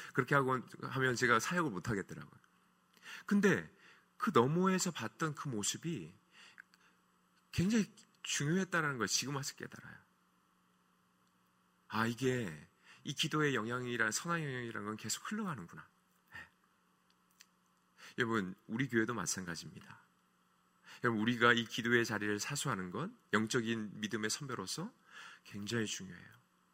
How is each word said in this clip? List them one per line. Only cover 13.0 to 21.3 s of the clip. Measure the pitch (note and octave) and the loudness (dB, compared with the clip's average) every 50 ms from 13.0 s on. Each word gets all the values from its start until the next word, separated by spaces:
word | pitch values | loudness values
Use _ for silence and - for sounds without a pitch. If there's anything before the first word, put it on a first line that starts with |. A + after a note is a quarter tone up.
| - | -12
이 | - D3 | -8 -4
기도의 | - - D#3 D3+ D3+ D3+ D3 C3+ | -2 -2 0 2 2 2 2 2
영향이란, | A#2 G#2+ A2+ A#2+ B2+ B2 B2 A#2+ A#2 A2+ G#2+ G#2+ | 2 0 0 -2 -4 -2 -2 -2 0 0 0 0
선한 | - - E3+ E3+ E3+ D#3+ | -2 -2 -2 -2 -2 -2
영향이라는 | C#3+ C3 B2+ A#2+ A#2 A2 G#2+ G#2 | -4 -4 -4 -6 -6 -6 -6 -6
건 | G#2 A2 | -6 -6
계속 | G#2+ - G#2+ - - - - | -6 -6 -6 -6 -6 -6 -6
흘러가는구나. | A3 G#3 A3+ F#3 D3+ A2 E2+ E2+ - D#2+ - - _ _ _ _ _ _ _ _ - | -4 -4 -4 -4 -6 -6 -10 -12 -14 -18 -18 -20 _ _ _ _ _ _ _ _ -18
네. | - - - _ _ _ _ _ _ _ _ _ _ _ _ _ _ _ _ _ - - _ _ _ _ _ _ _ _ _ _ - - - - - | -18 -18 -18 _ _ _ _ _ _ _ _ _ _ _ _ _ _ _ _ _ -20 -20 _ _ _ _ _ _ _ _ _ _ -20 -20 -6 -2 -2
여러분, | B2 A2+ A2+ A2 F#2+ F2+ F#2 - _ | 0 2 2 0 0 -2 -6 -12 _
우리 | - G#2 A#2 C#3 C3+ | -6 -4 -4 -2 0
교회도 | A#2+ A2+ A2 A2 B2 | 2 2 2 2 0
마찬가지입니다. | A2 F2 D#2 - F#2+ F#2 F2 E2+ - - D#2 - B2 - - - - - _ _ _ _ _ _ _ _ _ _ _ _ _ _ _ _ - - - - | -2 -2 -2 -4 -4 -6 -6 -8 -8 -10 -12 -16 -18 -18 -20 -20 -20 -20 _ _ _ _ _ _ _ _ _ _ _ _ _ _ _ _ -20 -6 -2 0
여러분, | B2 A#2 G#2+ G#2+ | 2 2 2 2
우리가 | A#2 | 2